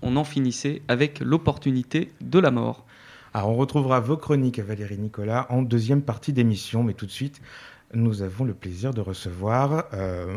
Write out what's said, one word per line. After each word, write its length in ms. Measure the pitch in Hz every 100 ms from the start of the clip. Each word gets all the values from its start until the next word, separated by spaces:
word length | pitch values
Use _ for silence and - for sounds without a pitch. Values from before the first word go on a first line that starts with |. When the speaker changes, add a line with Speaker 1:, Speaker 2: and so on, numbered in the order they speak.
Speaker 1:
on 120 | 123
en 100 | 131
finissait 580 | 147 143 127 117 143 151 -
avec 320 | 123 147 147
l'opportunité 920 | 127 160 156 135 139 131 123 156 - -
de 180 | 123 165
la 120 | 165
mort ? 320 | 120 117 - - - - - -
Speaker 2:
Alors, 160 | 110 101
on 80 | 117
retrouvera 420 | 139 147 131 127
vos 200 | 113 151
chroniques, 420 | - 143 127 120
Valérie, 380 | 101 104 101 101
Nicolas, 480 | 107 - 104 117 131
en 140 | 123
deuxième 400 | 127 117 113 143
partie 320 | 143 113 -
d'émission. 500 | 131 117 101 - 113
Mais 100 | 117
tout 120 | 95 101
de 40 |
suite, 300 | - 143 - - - - - _
nous 280 | 113 113 104
avons 220 | 95 95
le 100 | 131
plaisir 380 | - 95 90 127
de 80 | 117
recevoir, 840 | 95 92 92 87 101 120 139 156 -
euh, 420 | 98 95 90 90